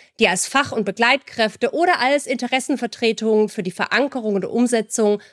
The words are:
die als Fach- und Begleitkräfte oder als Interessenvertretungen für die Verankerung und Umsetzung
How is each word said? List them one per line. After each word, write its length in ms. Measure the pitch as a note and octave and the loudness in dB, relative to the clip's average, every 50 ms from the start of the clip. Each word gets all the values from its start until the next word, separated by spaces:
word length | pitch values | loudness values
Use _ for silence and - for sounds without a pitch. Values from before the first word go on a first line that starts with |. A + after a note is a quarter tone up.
| - _ _ - | -20 _ _ 2
die 80 | A3 F#3 | 2 2
als 180 | F#3 F3+ - | 2 0 -2
Fach- 240 | - - C#4 C#4 - | -2 0 0 0 0
und 140 | - A3+ F#3+ | -2 -4 -4
Begleitkräfte 880 | G3+ - - A3+ A#3+ C#4 C4+ - - - A#3+ A3 G3+ - - B3 - - | -2 -2 2 2 2 2 2 -2 -6 -2 -2 -2 -2 0 -2 -4 -2 0
oder 260 | D4 F4 F#4 F4 - | 2 2 2 2 2
als 260 | A#3+ C4+ C#4+ D4 - | 2 2 0 0 0
Interessenvertretungen 1200 | - C4 A#3+ B3 - C4 C4 - - C#4 - A#3+ A3 - - A#3+ A3+ A3 - A3 A3 G#3+ G#3+ G#3+ G3+ | -2 -4 -4 -4 -2 -2 -2 -2 -2 -4 -2 -4 -6 -4 -2 -2 -2 0 0 0 2 2 2 2 0
für 120 | - A3 | -2 -6
die 100 | F3 F3+ | -6 -6
Verankerung 640 | - - - - F#3 A3+ C#4+ C#4 - B3+ G#3+ G#3+ G3+ | -4 -4 -2 0 0 0 0 0 -2 -4 -4 -2 -2
und 100 | G3 F3+ | -2 -2
Umsetzung 760 | - - A#3 B3 A#3+ A#3+ A3 G#3+ - - A#3 G#3+ G#3 G#3 G#3 - - | -2 0 0 2 2 2 0 -2 -2 -2 0 2 2 2 0 -4 -10